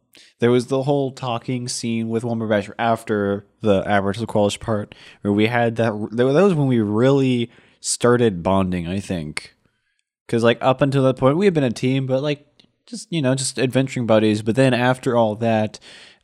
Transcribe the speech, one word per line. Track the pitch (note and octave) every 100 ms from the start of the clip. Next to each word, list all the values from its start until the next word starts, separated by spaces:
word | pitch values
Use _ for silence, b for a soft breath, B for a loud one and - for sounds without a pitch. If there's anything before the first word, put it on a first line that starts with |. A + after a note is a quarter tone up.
| _ b b b
there | A#2+
was | B2 A#2
the | C3+
whole | C3+ C#3+ C3+
talking | C3+ C3 A#2 - B2+ B2
scene | - A#2 A2+ A2+
with | A2+
Wilbur | A#2 A#2 A2
Basher | G#2 G2 -
after | A#2 A2+ - G#2+ G2+ G2+ - _
the | A2 F#2+ -
Apparatus | G2+ G2 G2
of | A2
Qualish | A2 G2+ -
part, | - G#2+ - B B B
where | G#2
we | G#2 A2
had | A#2+ A#2 A2+
that. | A2+ G#2 G#2+
That | A2 B2+
was | C#3+ G3+
when | D#3+ C#3
we | A#2+
really | G#2 G#2+ B2+ C#3 C3 B2 A2+ b b b
started | - - A#2+ B2 A#2 F2+
bonding, | E2+ F#2+ F#2 F2+ E2+
I | F#2+
think. | - F2+ D2+ D#2 - _ _ _ _ _ _ _ -
'Cause, | A#2
like, | A#2 A#2
up | B2+ C3
until | C#3 C#3
that | C3 C3
point, | C3+ D3+
we | G3+
had |
been | D#3+
a | C3
team, | G#2 B2+ C3+ C3
but, | C3
like, | D3 D3 _ _ _ _ _
just, | A#3+ -
you | E3
know, | B2+
just | C3+ C3 -
adventuring | B2+ C3 C3+ B2+ A2+
buddies. | A2 A2 G#2
But | A2 B2
then | C3+
after | A#2+ B2 B2+ C3+ A#2+
all | A2+ G#2+
that, | A#2 A2 G#2+ - B B B B